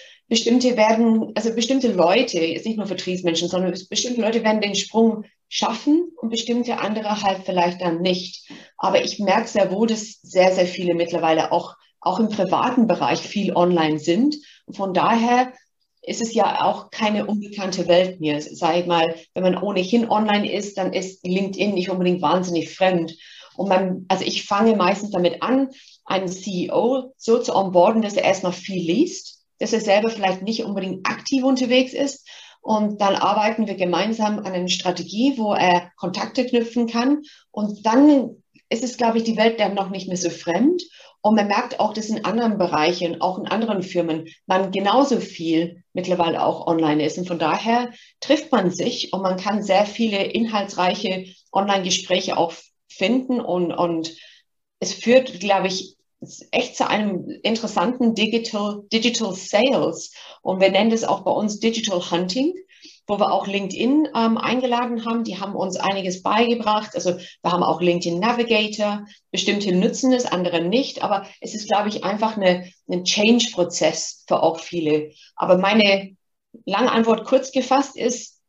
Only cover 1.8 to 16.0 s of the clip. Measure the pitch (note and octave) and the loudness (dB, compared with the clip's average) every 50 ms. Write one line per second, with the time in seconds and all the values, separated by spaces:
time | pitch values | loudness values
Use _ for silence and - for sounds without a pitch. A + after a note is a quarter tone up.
1.8 | B3 A3+ G3 F3+ E3 F3 G3 B3 C4 - - E3+ E3 E3 - - - A3+ A3 G#3+ | 2 2 2 4 4 4 4 4 2 0 0 -2 -2 -2 -2 -4 -6 -6 -4 -4
2.8 | F#3+ - F#3 - - F3+ - - F3 E3+ E3 E3 F3 F3 F#3 F3+ F#3 F3+ F3+ - | -4 -6 -6 -6 -4 -4 -4 -2 -2 -2 -2 -2 -2 -2 -2 -2 -2 -2 -4 -6
3.8 | - - G#3 - - B3 B3 A#3 G3+ A3 A3+ A3+ A3 G#3+ G#3+ G#3+ G3+ G3+ F#3+ - | -10 -8 -6 -6 -4 -4 -4 -2 -2 -2 -2 0 0 0 0 0 0 -2 -2 -4
4.8 | - - - A3+ A3+ A3+ G#3 G#3+ - - _ _ _ _ - - G#3 F3 A3+ - | -6 -2 0 2 2 2 2 -2 -8 -14 _ _ _ _ -6 -4 -2 -2 -4 -2
5.8 | - D4 D4+ E4+ F4 E4 - - A3+ A3+ A3+ A3+ - A#3+ A#3 B3 A#3 B3 - - | 0 2 2 2 2 -2 -6 -10 -8 -6 -6 -4 -4 -2 -2 -2 -2 -2 -4 -4
6.8 | - G3+ G#3+ A3 G#3 G#3 G#3+ G3+ G3+ G3 F#3+ F#3+ - F#3 F#3 F3+ F3 F3+ F3+ - | -4 -4 -4 -4 -4 -4 -4 -2 0 -2 -2 -2 -4 -2 0 2 2 0 0 -2
7.8 | F#3 F3 E3 E3+ F3+ F#3 F3+ F3+ - - - - - - - - - - _ - | -2 -2 -2 0 0 0 0 0 -4 -8 -14 -16 -18 -20 -20 -20 -20 -20 _ -4
8.8 | - F#3+ F#3+ - - - - - G3+ F#3+ F#3+ A3+ A3+ - - G#3 F#3+ F3+ F#3 G#3 | 0 2 2 2 2 0 -4 -2 0 2 2 2 0 0 0 0 0 2 2 0
9.8 | A#3 A3 A3 G#3 - - - - _ - - F#3 F#3 F#3 F#3 F#3 F3+ F3+ - F#3+ | 0 0 0 -2 -6 -10 -16 -20 _ -2 2 4 4 6 4 4 2 0 0 -2
10.8 | F3+ F3 E3+ E3+ E3+ E3 F3 E3 E3 D#3+ D#3+ D#3+ - - E3 F#3 - - - _ | -2 0 0 0 0 -2 -2 0 0 2 2 2 2 0 0 -2 -2 -4 -12 _
11.8 | _ _ _ _ - F3 - - A3+ G#3 - - F#3 F#3+ E3+ C3 - B3+ B3+ B3+ | _ _ _ _ -4 -2 0 0 0 0 0 -2 0 0 0 0 0 2 2 2
12.8 | A3 A3+ - F3 D3 B2 D#3+ - - - - G#3 G3+ - - E3+ F3 F3+ F3+ E3 | 2 2 2 0 0 0 -2 -2 -4 -6 -4 -2 -2 0 2 2 4 4 4 2
13.8 | D#3+ D3+ D#3 D3+ - E3+ E3+ G#3 C4+ D4+ D4+ - - - - _ _ - - - | 2 2 0 0 0 0 2 4 2 2 0 -2 -8 -18 -20 _ _ -16 -10 -8
14.8 | G3 F#3+ F3+ F3 D3 F#3+ A#3 A3+ A3+ A#3+ A#3+ B3 B3+ B3+ - - _ _ _ _ | -6 -2 0 0 2 2 2 2 2 4 2 2 2 0 -4 -12 _ _ _ _
15.8 | _ _ _ _ | _ _ _ _